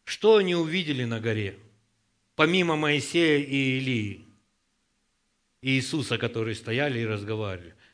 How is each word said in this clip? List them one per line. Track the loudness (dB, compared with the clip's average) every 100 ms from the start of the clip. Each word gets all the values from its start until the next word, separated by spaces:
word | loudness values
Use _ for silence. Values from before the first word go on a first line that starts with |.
что | -14 2 6 6
они | 6
увидели | 0 0 -2 -2 -2
на | -2 -2
горе? | -2 -2 -4 -8 -20 _ _ _ _ _ _ 2
Помимо | 4 4 2 2
Моисея | 0 0 0 2 4 2
и | 0 -2 0 -2
Илии, | -2 -2 -4 -10 -18 _ _ _ _ _ _ _ _ _ _ _ _ _
и | 0
Иисуса, | 0 0 -4 -2 -2
которые | -2 -4 -6
стояли | -6 -4 -2 -2 -2
и | -4
разговаривали, | -4 -6 -6 -6 -8 -14 -20 _